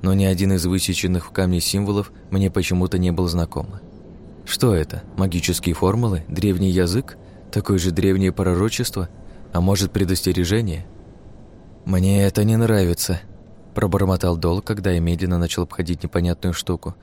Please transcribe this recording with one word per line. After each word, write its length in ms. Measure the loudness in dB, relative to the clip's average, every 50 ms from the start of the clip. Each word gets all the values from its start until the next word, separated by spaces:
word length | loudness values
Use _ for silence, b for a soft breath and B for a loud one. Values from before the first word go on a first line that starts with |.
Но 120 | 2 2 2
ни 100 | 4 4
один 300 | 2 2 2 2 2 2
из 120 | 2 2
высеченных 600 | 2 0 0 0 0 -2 -2 0 0 0 0 -2
в 60 | -4
камне 280 | -4 -2 0 2 2 0
символов 540 | 0 0 -2 -2 0 0 0 -2 -2 -4 B B B B
мне 180 | 0 0 0 2
почему-то 480 | 2 0 -2 0 0 0 0 0 0 0
не 140 | 0 0
был 160 | 0 0 0 0
знаком. 400 | 0 0 -2 -2 -4 -8 -8 -8 -10 -14 -16 -18 -20 -20 -20 -20 -20 -20 -20 -20 -20 -20 -12
Что 280 | -8 -4 0 2 4 4
это? 300 | 4 2 0 -4 -12 -12 -10 -4 -2
Магические 580 | -2 0 0 0 0 0 -2 -2 0 -2 -2
формулы? 480 | 2 2 2 2 2 2 0 0 -2 -4 -6
Древний 400 | -4 -2 0 0 2 2 2 2
язык? 480 | 2 2 2 2 0 -2 -4 -4 -12 B B B B B B B
Такое 280 | -4 -4 0 2 0 2
же 120 | 2 2
древнее 400 | 0 2 2 4 4 4 2 2
пророчество? 760 | 2 2 0 2 2 2 2 0 0 -2 -4 -4 -4 -6 -6 -6 -8 -14 B B B B B -6
А 80 | -2 0
может, 320 | 2 2 2 2 0 0
предостережение? 920 | 0 0 0 2 0 0 0 0 2 2 2 2 2 0 0 -2 -4 -6 -8 -12 -16 -20 -20 -20 -20 -20 -20 -20 -20 -20 -20 -20 -20 -20 -20 -20 -20 -14 -4
«Мне 400 | 0 0 2 4 4 4 4 4
это 220 | 2 2 2 2
не 100 | 2 4
нравится», 640 | 2 4 4 4 4 4 2 2 0 -2 -4 -4 -4 -4 -12 -20 -20 -20 -20 -20 -20 -20 -10 -4
пробормотал 640 | -2 0 2 2 2 2 2 2 2 2 0 0 2
Дол, 240 | 0 0 0 0
когда 300 | -2 -4 -6 -2 0 0
я 80 | 0 2
медленно 380 | 2 2 0 0 0 0 0 0
начал 260 | 0 0 0 -2 -4
обходить 400 | -4 -4 -6 -4 -4 -4 -4 -4
непонятную 500 | -4 -2 0 0 0 0 0 -2 -4 -4
штуку, 420 | -4 -4 -4 -4 -4 -4 -10 -14 B